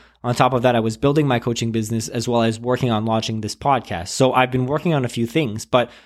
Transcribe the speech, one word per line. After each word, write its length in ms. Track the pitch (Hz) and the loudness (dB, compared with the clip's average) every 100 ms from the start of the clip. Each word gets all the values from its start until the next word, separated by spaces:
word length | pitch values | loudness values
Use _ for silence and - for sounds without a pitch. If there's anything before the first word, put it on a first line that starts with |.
| _ _ | _ _
On 120 | 120 | -2
top 180 | 123 127 | 2 2
of 100 | 127 | 4
that, 140 | 123 117 | 2 2
I 40 | |
was 180 | 113 110 | 0 0
building 280 | 139 147 143 | 0 2 2
my 120 | 120 | 0
coaching 340 | 123 117 117 | -2 -2 -2
business 340 | 113 110 113 - | -2 -2 -4 -4
as 220 | 123 117 | -4 0
well 140 | 117 | 2
as 180 | 113 113 | 2 0
working 300 | 120 123 127 | -2 0 0
on 160 | 107 113 | 0 0
launching 340 | 110 107 110 | -2 -2 -6
this 160 | 107 - | -6 -4
podcast. 520 | 143 131 - 87 90 | 0 0 -2 -8 -4
So 260 | - 131 | 2 2
I've 160 | 123 127 | 4 2
been 160 | 127 127 | 0 -2
working 260 | 151 175 | -2 0
on 140 | 147 123 | 0 -2
a 20 | |
few 180 | - 117 | -4 -2
things, 380 | 160 135 107 | -2 -2 -6
but, 260 | - 127 120 - | 0 0 0 -6